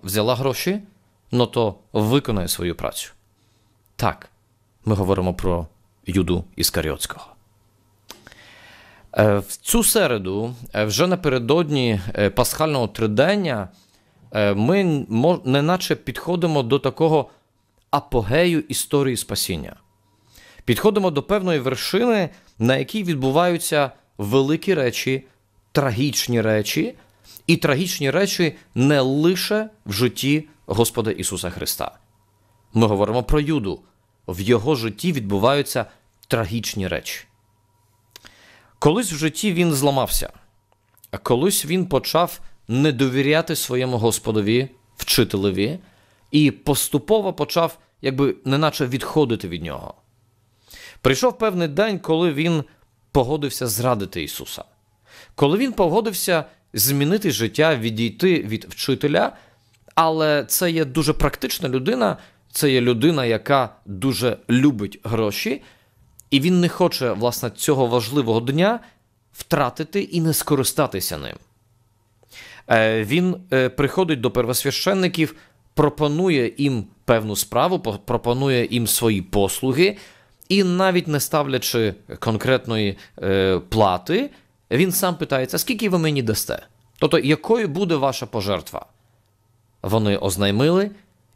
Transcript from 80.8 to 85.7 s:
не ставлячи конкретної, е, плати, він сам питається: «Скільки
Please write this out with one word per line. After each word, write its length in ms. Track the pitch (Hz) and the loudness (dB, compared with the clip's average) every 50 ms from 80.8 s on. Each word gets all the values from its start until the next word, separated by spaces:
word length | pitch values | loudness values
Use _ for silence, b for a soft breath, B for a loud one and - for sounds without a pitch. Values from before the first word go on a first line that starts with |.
| 190 190 180 180 - 160 | 2 2 2 0 0 0
не 120 | 151 143 | -2 -2
ставлячи 760 | - - - 151 143 139 131 127 - - - 117 110 104 90 - - - - - | -2 0 0 -2 0 0 -2 -2 -2 -2 0 0 0 0 -2 -6 -12 -16 -14 -6
конкретної, 800 | - 113 110 107 - 127 131 123 - - 113 110 107 101 92 B B B B - | -2 -2 -2 0 2 2 0 0 0 -2 -2 0 0 -2 -2 B B B B -6
е, 380 | - 95 95 98 95 95 92 87 - - | -2 0 2 2 4 2 2 0 -2 0
плати, 640 | - 110 107 95 90 90 - - 160 214 277 285 b b b b b _ _ _ | 2 4 4 4 4 0 -2 -2 -2 0 -2 -4 b b b b b _ _ _
він 220 | - 131 185 185 | 2 2 2 2
сам 240 | 180 - - - 170 | 2 0 -2 -2 -2
питається: 420 | - 156 - 143 131 131 135 - 160 | -4 -4 -2 -2 -2 -2 -2 -4 -4
«Скільки 300 | - - | -4 -4